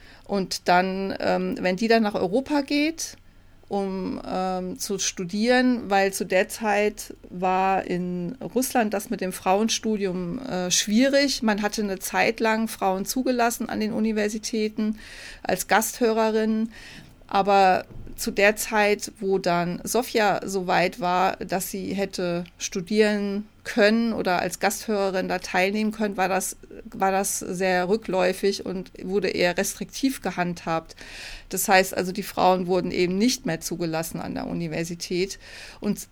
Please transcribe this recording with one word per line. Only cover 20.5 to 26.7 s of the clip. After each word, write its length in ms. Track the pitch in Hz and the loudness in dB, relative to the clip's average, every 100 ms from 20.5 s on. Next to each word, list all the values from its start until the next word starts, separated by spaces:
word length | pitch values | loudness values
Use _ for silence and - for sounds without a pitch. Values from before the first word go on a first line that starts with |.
| 190 180 | -4 2
weit 340 | 175 180 - | 2 2 0
war, 360 | 180 180 185 - | 0 2 2 0
dass 320 | 190 185 180 | -4 -4 -4
sie 240 | 196 190 | -6 -6
hätte 520 | 185 196 - 180 175 180 - | -4 -4 -2 -2 -2 -6 -10
studieren 880 | - 202 175 214 214 208 202 202 208 _ | -8 -6 0 4 4 2 0 -4 -6 _
können 500 | - - 208 226 233 | -4 4 6 6 2
oder 260 | 208 180 175 | 0 0 0
als 200 | 180 - | 0 0
Gasthörerin 680 | 196 - - 208 196 185 185 | -2 -2 -2 0 0 0 -2
da 100 | 180 | -4
teilnehmen 540 | - 185 190 214 214 | -2 0 2 2 -2
können, 260 | 214 214 196 | -2 -2 0
war 100 | 185 | 0
das, 300 | 185 - - - | 0 -2 -8 -16